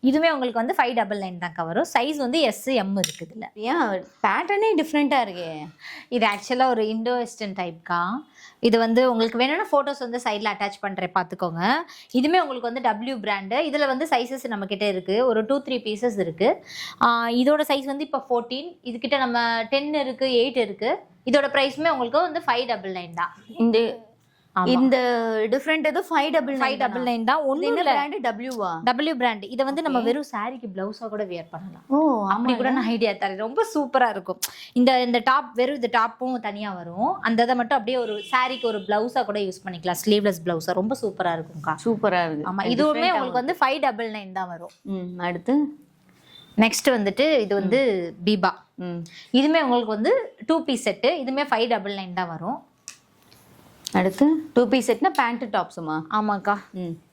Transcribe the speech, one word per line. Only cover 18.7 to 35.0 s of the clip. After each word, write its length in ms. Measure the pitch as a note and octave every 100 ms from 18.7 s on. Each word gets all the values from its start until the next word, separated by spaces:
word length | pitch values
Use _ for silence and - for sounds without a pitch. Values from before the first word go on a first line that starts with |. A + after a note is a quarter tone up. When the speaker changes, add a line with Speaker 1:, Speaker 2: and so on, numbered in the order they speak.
| E4+
Speaker 1:
இதுகிட்ட 340 | B3 A#3 A#3+ C#4
நம்ம 460 | C4 A#3+ A#3 A#3
டென் 300 | A3+ C4+ D4
இருக்கு, 320 | D4+ C4 B3+ C4
எயிட் 320 | A#3+ B3+ B3+
இருக்கு. 420 | A3 G3 A3 E4 - _ -
இதோட 220 | C4+ C#4 C#4
பிரைஸ்மே 340 | C4+ C4+ D#4+
உங்களுக்கு 320 | C#4+ A#3+ C#4
வந்து 220 | E4 D#4 E4
ஃபைவ் 220 | A#3+ B3
டபுள் 240 | A3 F#3+
நைன் 220 | F#3 F3
தான். 180 | E3+ E3+ - - G#3+
Speaker 2:
இந்த 460 | A3+ A3 A3+ A#3 - _ _ _ _ -
Speaker 1:
ஆமா. 120 | F#3
Speaker 2:
இந்த 300 | B3+ C4 B3+ B3 A#3+ A3+ A3 G#3+
டிஃப்ரெண்ட் 380 | B3+ C#4 D#4+ D#4
இது 140 | D4+ F#4+
ஃபைவ் 200 | D#4+ C#4+
டபுள் 260 | D#4+ C4 C4+
நைன் 40 |
Speaker 1:
ஃபைவ் 160 | C4+ C4+
டபுள் 260 | C4 A#3
நைன் 200 | B3 A#3
தான். 180 | A3+ D4
ஒண்ணும் 160 | C#4+ C#4
Speaker 2:
இது 100 | F#4
என்ன 120 | D4+
Speaker 1:
இல்ல. 140 | E4
Speaker 2:
பிராண்ட்? 240 | C#4+ C#4+ G4 B3
டபிள்யூவா? 420 | G#3+ B3 B3 F#3+ E3
Speaker 1:
டபிள்யூ 320 | G3 B3 D4+ D4
பிராண்ட். 280 | B3 A3
இதை 220 | G3 A#3+ C4+
வந்து 160 | C#4
நம்ம 180 | D#4+ B3+
Speaker 2:
ஓகே. 40 |
Speaker 1:
வெறும் 220 | A3+ C4 C#4+
சாரிக்கு 360 | A3+ A3 B3+ A#3 F#3
பிளவுஸா 320 | F#3+ G#3+ A3+
கூட 140 | G#3+
வியர் 240 | G3+ F3 D#3+
பண்ணலாம். 340 | D#3+ F#3+ E3 -
Speaker 2:
ஓ, 380 | C#4 D#4 A#3+ G3
Speaker 1:
அப்படி 260 | G3+ B3 A#3+
கூட 140 | B3+
Speaker 2:
ஆமால. 40 |
Speaker 1:
நான் 120 | C4 A3+
ஐடியா 260 | A#3 G#3+
தரேன். 240 | G3+ G3 F#3+
ரொம்ப 300 | A3 C#4 A4
சூப்பரா 360 | A4 C#4 B3 B3
இருக்கும். 300 | G3+ F3+ F#3 - - -
இந்த, 300 | - B3 C4